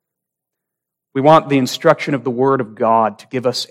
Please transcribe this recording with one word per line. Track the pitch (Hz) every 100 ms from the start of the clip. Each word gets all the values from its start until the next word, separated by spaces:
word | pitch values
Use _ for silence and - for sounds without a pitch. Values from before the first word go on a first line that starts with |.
| _ _ _ _ _ _ _ _ _ _ _
We | 135
want | 147 160 139
the | 139
instruction | 123 - 165 147 -
of | 135
the | 127
Word | 120 135 135
of | 110
God | 107 113 113 107 101
to | -
give | 131 120
us | 117 -